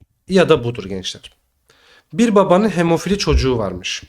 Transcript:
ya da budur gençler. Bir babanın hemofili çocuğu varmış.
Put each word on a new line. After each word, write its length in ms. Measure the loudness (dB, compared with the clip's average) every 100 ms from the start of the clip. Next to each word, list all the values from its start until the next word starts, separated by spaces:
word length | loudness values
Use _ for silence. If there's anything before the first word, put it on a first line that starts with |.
| _ _ -2
ya 200 | 2 4
da 160 | 2
budur 200 | 0 -8
gençler. 520 | -8 -10 -10 -14 -20 _ _ _ _ _ _ _ _
Bir 220 | 0 2
babanın 340 | 4 4 4 2
hemofili 500 | 0 0 0 -2 -4
çocuğu 400 | 0 0 0 -2
varmış. 440 | -4 -8 -10 -12